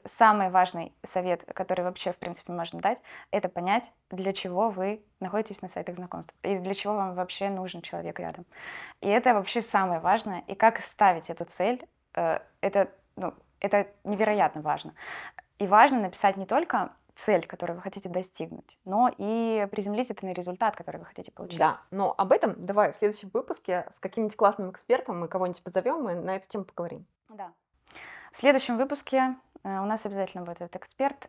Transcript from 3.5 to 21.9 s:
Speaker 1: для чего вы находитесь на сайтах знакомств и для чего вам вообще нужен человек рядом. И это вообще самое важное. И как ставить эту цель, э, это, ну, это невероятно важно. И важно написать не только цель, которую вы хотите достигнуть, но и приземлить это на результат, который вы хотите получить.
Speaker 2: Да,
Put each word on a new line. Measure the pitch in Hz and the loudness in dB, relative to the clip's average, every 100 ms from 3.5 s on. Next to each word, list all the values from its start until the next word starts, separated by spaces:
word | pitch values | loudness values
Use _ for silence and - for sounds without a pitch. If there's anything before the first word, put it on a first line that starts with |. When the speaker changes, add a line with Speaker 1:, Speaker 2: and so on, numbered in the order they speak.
| 175 180 226 240 _ _ | -2 0 0 -2 _ _
Speaker 1:
для | 185 190 | -4 -2
чего | 196 185 180 226 | -2 -2 0 0
вы | 185 196 214 _ - | 0 -4 -4 _ -12
находитесь | 190 208 214 196 | -4 -4 -4 -8
на | 185 | -10
сайтах | 175 175 175 | -8 -8 -10
знакомств | 180 170 165 - | -10 -12 -14 -8
и | - 196 | -4 -2
для | 180 | -2
чего | 196 202 | -4 -2
вам | 214 190 | -2 -2
вообще | 180 180 - 196 | -4 -6 -4 -4
нужен | 190 185 170 | -4 -8 -10
человек | - 170 170 170 | -10 -10 -8 -8
рядом. | 170 165 170 - - - - - | -10 -10 -16 -18 -16 -14 -16 -6
И | 196 | 2
это | 220 254 | 4 6
вообще | 214 190 240 | 4 2 -2
самое | - 202 185 165 | 2 2 2 2
важное. | 170 214 220 180 - | 2 2 0 -8 -8
И | |
как | 196 220 226 | 4 4 4
ставить | - - 202 170 - | -2 4 6 4 -2
эту | 165 170 | -8 -6
цель, | - 196 254 - _ _ | 0 0 0 -6 _ _
э, | - 165 - - _ | -2 0 0 -6 _
это, | 196 202 185 - _ - | 0 2 2 -2 _ -8
ну, | 180 - _ - | -8 -8 _ -6
это | 196 202 202 - | 0 2 0 -6
невероятно | - 202 214 208 160 156 | -4 0 2 4 2 0
важно. | 151 147 156 - - - - - - - | -4 -4 -6 -16 -14 -14 -16 -18 -14 -6
И | 196 | 6
важно | 208 269 254 | 8 8 6
написать | 190 - 202 190 | 0 2 2 2
не | 190 | 0
только | 247 349 214 180 - _ | 0 2 0 -2 -8 _
цель, | - - 185 - | -4 2 2 2
которую | 180 175 175 | -6 -6 -6
вы | |
хотите | 196 196 185 | -8 -10 -6
достигнуть, | 180 185 - 165 170 - _ | -4 -4 -8 -10 -12 -18 _
но | 190 202 254 - | -2 2 2 2
и | 202 226 226 220 202 | -2 0 0 0 0
приземлить | 214 196 214 247 | -2 -2 -2 -4
это | 220 | -6
на | 185 | -8
результат, | 180 180 180 220 - | -6 -6 0 0 -2
который | 165 160 | -8 -12
вы | |
хотите | 165 - 185 | -14 -16 -16
получить. | - 175 170 | -14 -8 2
Speaker 2:
Да, | 156 - - | 2 2 -6